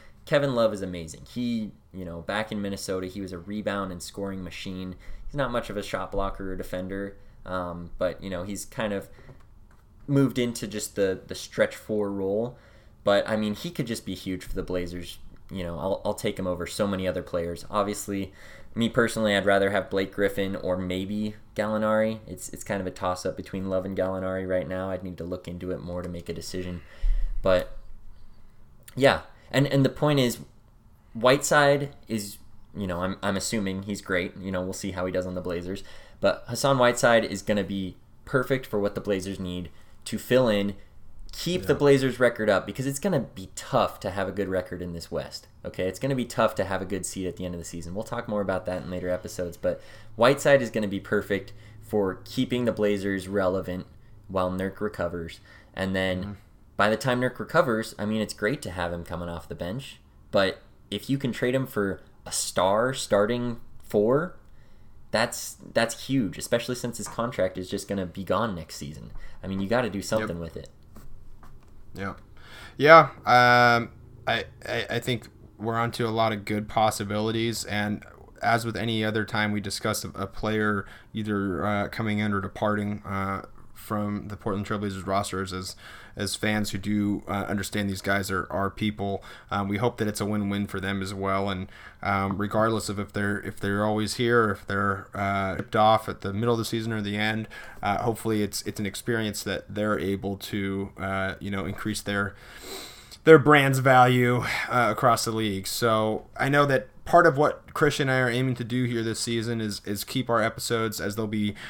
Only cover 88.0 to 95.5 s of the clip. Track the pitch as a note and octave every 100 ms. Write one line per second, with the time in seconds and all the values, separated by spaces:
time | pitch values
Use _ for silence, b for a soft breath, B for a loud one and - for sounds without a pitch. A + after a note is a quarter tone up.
88 | - G2+ F#2+ F#2+ - E2 G2 - G#2+ G#2
89 | G2+ G2 B B B G2+ G2 G2+ A#2+ A#2+
90 | G#2+ G#2 G#2 G#2+ G2+ G2+ G2+ G2 G2 G2
91 | F#2+ G2 G2 G2 G2 F#2 F#2+ B B B
92 | G2 G2 G2 G2 G#2 A2 A2 A2 - G2+
93 | G2 - G2+ G2+ - - G2+ G2+ G#2+ G#2+
94 | G#2 - A#2+ A#2+ A2 F#2+ - G2 G2+ F#2+
95 | - - G2 G2 G2